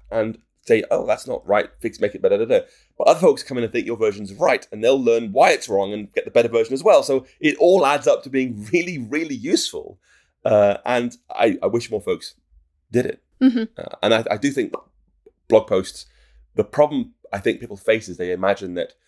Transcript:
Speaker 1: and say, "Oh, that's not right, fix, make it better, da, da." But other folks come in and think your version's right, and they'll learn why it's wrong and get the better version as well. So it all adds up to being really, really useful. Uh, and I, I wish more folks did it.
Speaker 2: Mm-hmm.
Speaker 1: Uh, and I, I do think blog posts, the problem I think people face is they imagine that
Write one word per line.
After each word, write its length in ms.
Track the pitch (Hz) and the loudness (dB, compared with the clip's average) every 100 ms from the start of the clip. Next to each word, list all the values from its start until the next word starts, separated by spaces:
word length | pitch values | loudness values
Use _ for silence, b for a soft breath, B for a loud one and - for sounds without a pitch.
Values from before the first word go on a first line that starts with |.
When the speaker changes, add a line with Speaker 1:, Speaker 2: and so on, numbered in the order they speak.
| _ | _
Speaker 1:
and 300 | 113 110 110 _ _ - | -4 -4 -8 _ _ 0
say, 180 | 113 - | 0 2
"Oh, 160 | - 120 | -2 0
that's 220 | 110 131 | -4 -4
not 200 | 120 87 | -8 0
right, 220 | 104 - _ | 0 0 _
fix, 200 | 113 - | -10 -4
make 160 | 104 95 | -4 -2
it 80 | |
better, 160 | 95 101 | 0 0
da, 60 | 117 | 2
da." 200 | 107 b b b - | 0 b b b 0
But 100 | - | 2
other 120 | 165 | 4
folks 240 | 170 131 | 4 2
come 160 | - 127 | -2 -6
in 40 | |
and 80 | 113 | -4
think 140 | 120 107 | -4 -6
your 120 | 113 | -2
version's 360 | 110 101 98 | -2 -2 -10
right, 340 | 98 156 117 - | -4 0 0 -4
and 120 | 107 | -2
they'll 160 | 113 139 | 2 2
learn 320 | 120 117 113 | 2 0 0
why 200 | 117 180 | 4 4
it's 180 | 147 - | 4 0
wrong 240 | 98 98 | -2 -2
and 180 | 104 104 | -6 -8
get 120 | - - | -6 0
the 60 | |
better 180 | 120 117 | 2 2
version 240 | 113 113 | 2 0
as 100 | 131 | 0
well. 200 | 214 160 | 4 4
So 240 | 139 135 b b | 4 -2 b b
it 160 | 156 - | -2 4
all 280 | 170 190 139 | 4 6 4
adds 220 | 147 139 | 2 2
up 160 | 135 | 0
to 80 | 131 | -2
being 340 | 131 127 104 107 | -2 -2 -6 -2
really, 240 | 175 175 156 | -2 -2 -6
really 380 | 110 151 160 127 | -6 -6 -6 -8
useful. 640 | 127 214 - - - - _ _ _ _ | -2 -2 -2 -10 -14 -20 _ _ _ _
Uh, 340 | - 107 101 - - | 2 4 4 2 -2
and 320 | 123 120 - - | -2 -2 -8 -12
I, 300 | - 113 - | 0 0 0
I 60 | 98 | -2
wish 240 | 117 - | -2 -4
more 100 | 107 | -6
folks 320 | - 85 - - _ _ _ _ _ | -4 -6 -8 -20 _ _ _ _ _
did 140 | 120 - | -4 -2
it. 160 | - _ _ | -6 _ _
Speaker 2:
Mm-hmm. 220 | 262 233 220 - | 2 2 -2 -8
Speaker 1:
Uh, 180 | - - | -16 -4
and 120 | 104 113 | 0 0
I, 100 | 113 | 0
I 60 | 107 | -2
do 120 | 139 | -2
think 240 | 135 107 - - _ _ _ _ _ - | -2 -4 -6 -14 _ _ _ _ _ 2
blog 200 | 110 - | 2 4
posts, 400 | 95 95 - - _ _ _ _ - | 0 -2 -10 -20 _ _ _ _ -6
the 80 | |
problem 500 | 104 - 147 143 - _ - | -2 0 2 0 -6 _ -12
I 80 | 101 | -6
think 200 | 117 - | -4 -4
people 180 | 113 98 | -8 -6
face 320 | - 110 98 | -2 -2 -2
is 80 | 87 | -10
they 140 | 90 | -8
imagine 420 | 90 95 98 95 | -2 -2 -2 -6
that 200 | 87 82 _ | -8 -8 _